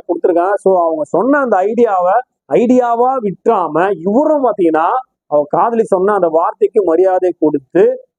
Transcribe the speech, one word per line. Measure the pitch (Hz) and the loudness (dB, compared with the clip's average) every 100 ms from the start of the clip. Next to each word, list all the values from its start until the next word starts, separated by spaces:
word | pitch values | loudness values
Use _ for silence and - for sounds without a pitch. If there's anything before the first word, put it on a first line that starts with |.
| - | -2
கொடுத்துருக்காங்க. | 170 190 170 185 | -2 0 0 0
So, | 202 190 185 | 0 0 2
அவங்க | 165 160 | 0 -4
சொன்ன | 147 165 240 294 | -4 -2 0 0
அந்த | 262 190 | 0 0
ஐடியாவை | 196 226 226 190 180 208 - _ - | 0 0 0 0 0 0 -4 _ -2
ஐடியாவா | 151 233 254 240 233 247 269 208 | 0 2 2 2 0 0 -2 -6
விட்டுறாம, | 170 226 214 165 156 190 185 | -4 -2 0 0 -2 -2 -2
இவரும் | 175 226 311 302 247 | -2 0 0 0 0
பாத்தீங்கன்னா, | 202 170 156 175 254 - _ - | 0 0 0 0 -2 -8 _ -4
அவ | 147 143 | -2 0
காதலி | 160 214 233 | 0 0 0
சொன்ன | 196 190 190 | 0 0 0
அந்த | 202 170 | 0 0
வார்த்தைக்கு | 160 185 - 202 226 | 0 -2 -2 -2 0
மரியாதை | 180 165 190 185 180 170 | 0 2 2 0 -2 -2
கொடுத்து, | 156 147 131 165 226 254 - | -2 -2 -2 0 2 0 -10